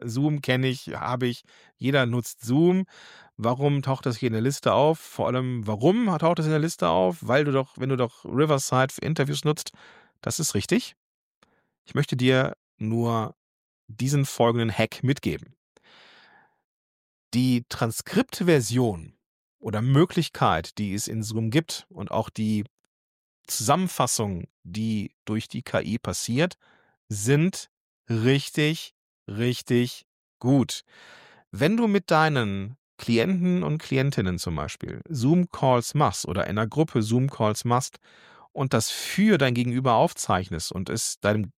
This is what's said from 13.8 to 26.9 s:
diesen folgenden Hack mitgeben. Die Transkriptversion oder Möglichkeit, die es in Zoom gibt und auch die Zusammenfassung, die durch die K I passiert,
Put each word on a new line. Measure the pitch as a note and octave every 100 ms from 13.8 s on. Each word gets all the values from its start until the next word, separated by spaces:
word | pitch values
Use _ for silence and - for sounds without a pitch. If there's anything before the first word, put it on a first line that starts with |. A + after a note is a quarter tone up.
| -
diesen | A2 C3 C#3+
folgenden | C3+ - A#2 A#2 A2+
Hack | - A2 -
mitgeben. | B2 C#3 G#2 D2+ - _ _ _ _ - - - _ _ _ _ _ _ _ _ _ _ _
Die | A#2+ B2+ B2 -
Transkriptversion | - A#2 - - G3+ C4 - F3 D#3 G#2 A#2+ A#2+ F2 D#2 - _ _ _ _
oder | A2+ G#2
Möglichkeit, | B2 C#3 E3 - D3+ - A#2 E2 F#2 -
die | G#2
es | G2 -
in | A2+
Zoom | G#2+ A2 A2+
gibt | C#3 E3 - -
und | E3+ G2+
auch | - -
die | - G#3+ G#2+ G2+ _ _ _ _ _ _ _ -
Zusammenfassung, | - A2 D3+ F#3 - B2+ - G#2 F2 - _
die | - G2 A2 G#2+ F#2 -
durch | - G#2+ -
die | B2
K | - F#2+
I | C2+ A2
passiert, | - F#2 - A#2+ F3+ - _ _ _